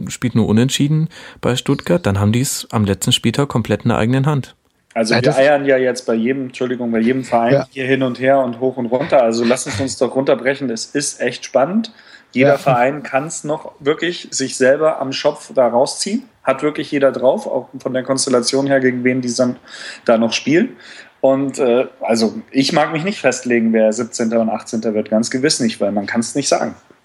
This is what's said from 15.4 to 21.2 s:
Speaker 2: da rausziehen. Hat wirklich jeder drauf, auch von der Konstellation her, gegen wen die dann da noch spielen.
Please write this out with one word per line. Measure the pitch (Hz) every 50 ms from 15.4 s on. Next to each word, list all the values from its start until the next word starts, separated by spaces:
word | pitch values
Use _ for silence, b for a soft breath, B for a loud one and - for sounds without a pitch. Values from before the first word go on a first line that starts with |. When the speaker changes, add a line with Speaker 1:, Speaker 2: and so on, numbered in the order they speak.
| - - 110
Speaker 2:
da | 135 127 117
rausziehen. | 113 - 147 147 - - - 196 202 269 - - _ _ -
Hat | - 131 - 147
wirklich | 151 147 - 147 -
jeder | - 143 135 135
drauf, | 120 123 123 131 160 220 226
auch | 208 - 135 123 - - 131
von | - 131 127
der | 131
Konstellation | 123 139 135 131 - 139 127 123 117 - 135 135 139
her, | 139 139 135
gegen | 131 127 123 123 123
wen | 127 127 131
die | 123 123 117
dann | - 127 123 123 B B B B B B B B B -
da | - 120 110
noch | 113 113 -
spielen. | - - 131 143 170 226 - B B B B B B B B B _